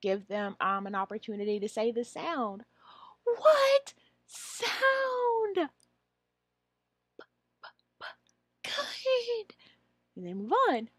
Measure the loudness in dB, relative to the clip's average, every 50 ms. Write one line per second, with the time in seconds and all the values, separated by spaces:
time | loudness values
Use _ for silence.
0 | 0 0 0 0 -2 _ -6 -4 -4 -4 -4 -2 -2 0 0 0 -2 -4 -4 -4
1 | -4 -4 -6 -10 -8 -8 -8 -6 -4 -2 -2 -2 -2 -4 -2 0 0 0 0 -2
2 | -4 -6 -6 -8 -6 -4 -4 -2 -4 -4 -6 -8 -14 _ _ _ _ -20 -20 -20
3 | -20 -20 -20 _ _ -2 -2 6 6 6 8 8 6 6 4 4 2 0 -20 _
4 | _ _ _ _ _ _ -18 -18 -16 -14 -10 -6 -4 -4 -2 2 2 2 4 4
5 | 2 0 0 0 0 2 2 2 0 0 0 0 -2 -2 _ _ _ _ _ _
6 | _ _ _ _ _ _ _ _ _ _ _ _ _ _ _ _ _ _ _ _
7 | _ _ _ _ -20 _ _ _ _ _ _ _ _ -20 -20 _ _ _ _ _
8 | -16 -16 -16 _ _ _ _ _ _ _ _ _ _ -8 -4 -4 -4 -6 -6 -6
9 | 0 2 2 2 2 0 -2 -4 -4 _ -14 _ -20 -20 _ _ _ _ _ _
10 | _ _ _ -12 -10 -8 -6 -6 -2 0 2 4 4 4 4 2 0 -6 _